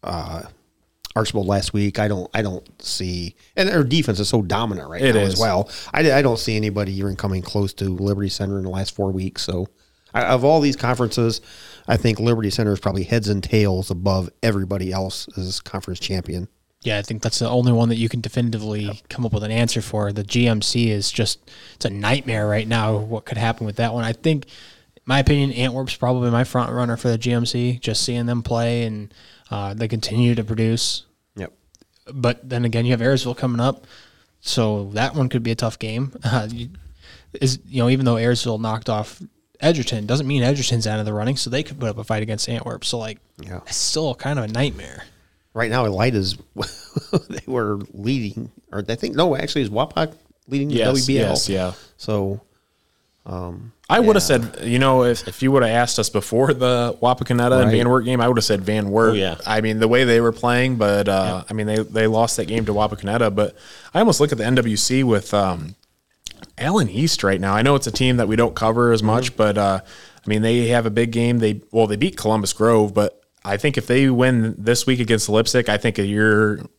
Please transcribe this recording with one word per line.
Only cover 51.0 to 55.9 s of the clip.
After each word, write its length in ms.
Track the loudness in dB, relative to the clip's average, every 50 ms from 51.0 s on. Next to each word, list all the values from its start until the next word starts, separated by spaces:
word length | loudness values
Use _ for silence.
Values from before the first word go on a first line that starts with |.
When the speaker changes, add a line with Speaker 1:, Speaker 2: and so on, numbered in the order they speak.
| 2 2
Speaker 1:
B 120 | 2 2
L? 100 | 2 2
Speaker 2:
yes, 180 | 0 0 0 -2
yeah. 240 | -2 -2 -2 -4 -6 -8 -18 -20 _ _
Speaker 1:
So, 420 | -6 -2 -2 0 0 -2 -4 -8 _ _ _ _ _ _ _ _ _ _ _ _ _ _ _ _ _
um, 480 | -10 -10 -8 -8 -10 -12 -12 -16 -18 -20 _ _ _
Speaker 2:
I 100 | 2 4
woulda 200 | 6 6 6 4
Speaker 1:
yeah. 60 | 4
Speaker 2:
said, 340 | 4 2 2 2 -2 -8 -8 -4
you 160 | 0 2 4
know, 240 | 4 4 6 4 4
if, 240 | 4 2 0 -2 -10
if 140 | -8 -2 0
you 80 | 4
woulda 160 | 4 4 4 4
asked 320 | 4 2 2 2